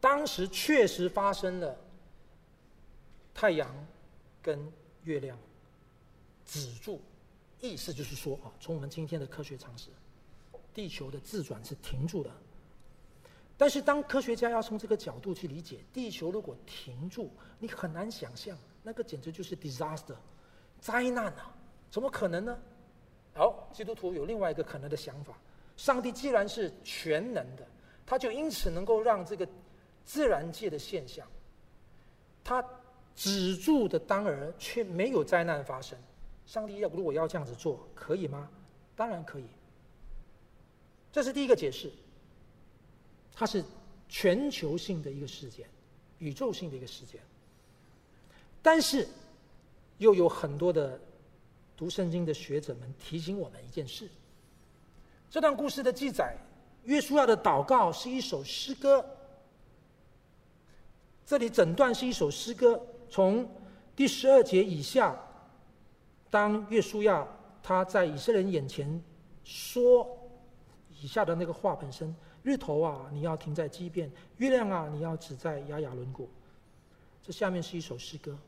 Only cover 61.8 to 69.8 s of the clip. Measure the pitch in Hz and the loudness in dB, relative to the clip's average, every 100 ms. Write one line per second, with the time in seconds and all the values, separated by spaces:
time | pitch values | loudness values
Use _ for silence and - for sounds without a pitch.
61.8 | 262 233 254 240 151 143 - 240 247 233 | 4 4 0 0 0 -2 -8 4 6 6
62.8 | - - - - 190 214 247 - - - | -2 -18 -8 4 4 4 0 -10 -18 -20
63.8 | - - 269 - 262 269 233 190 208 160 | -20 2 2 4 10 10 10 6 4 0
64.8 | 139 262 208 127 - - - - - - | 2 4 4 2 -10 -20 -20 -20 -20 -20
65.8 | - - - - - 214 208 214 202 220 | -20 -20 -20 -20 2 4 4 2 2 2
66.8 | - 214 208 175 135 - - - - 185 | 2 4 4 4 2 -10 -20 -20 0 2
67.8 | 185 202 175 147 - 220 190 170 135 - | 4 4 2 0 2 4 4 0 -2 -6
68.8 | 143 165 - - - - - - - 247 | -4 -6 -8 -20 -20 -20 -16 -12 -6 4